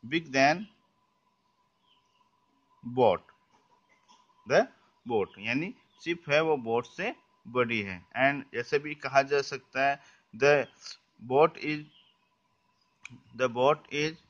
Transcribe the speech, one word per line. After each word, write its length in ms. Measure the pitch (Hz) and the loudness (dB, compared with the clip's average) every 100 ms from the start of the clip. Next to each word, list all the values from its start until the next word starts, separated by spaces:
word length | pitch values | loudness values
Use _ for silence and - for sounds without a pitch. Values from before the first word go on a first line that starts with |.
big 300 | 113 156 160 | -4 -6 -2
than 320 | 131 139 165 208 _ _ _ _ _ _ _ _ _ 1017 _ _ 1017 _ _ _ _ _ _ _ _ | 4 4 4 -6 _ _ _ _ _ _ _ _ _ _ _ _ _ _ _ _ _ _ _ _ _
boat, 380 | 117 123 120 87 - _ _ _ _ _ _ _ _ _ _ _ - | -10 2 4 4 -4 _ _ _ _ _ _ _ _ _ _ _ 0
the 140 | 147 254 _ _ _ - | 2 2 _ _ _ -4
boat 340 | 117 92 - | -2 -2 -6
यानी 340 | 104 127 175 262 _ _ - | -6 -4 -4 -10 _ _ -8
ship 240 | 170 - | -8 0
है 120 | 147 | 0
वो 160 | 160 151 | 2 -2
boat 280 | 113 117 120 | 0 -2 -4
से 300 | - 196 - _ _ - | -8 -8 -8 _ _ -6
बड़ी 320 | 123 120 117 | -2 0 0
है। 240 | 101 92 - 117 | -4 -8 -10 0
And 360 | 135 143 - 117 | 0 0 -6 -8
ऐसे 240 | 120 147 | -2 -4
भी 160 | 147 147 | -4 -10
कहा 260 | 139 135 | 0 0
जा 200 | 139 143 | 2 0
सकता 460 | 139 135 _ 131 139 | -2 -8 _ -2 -2
है 100 | 139 - _ _ | -2 -10 _ _
the 320 | 113 139 147 123 _ - - _ _ 117 | 0 4 4 2 _ -20 -20 _ _ -2
boat 260 | 131 165 165 147 | 4 4 2 -8
is, 180 | 151 151 _ _ _ _ _ _ _ _ _ _ _ - 127 _ 117 | -8 -10 _ _ _ _ _ _ _ _ _ _ _ -20 -20 _ -4
the 120 | 127 117 | -2 2
boat 320 | 131 151 - 143 | 2 2 -4 -6
is 200 | 151 160 _ | -6 -8 _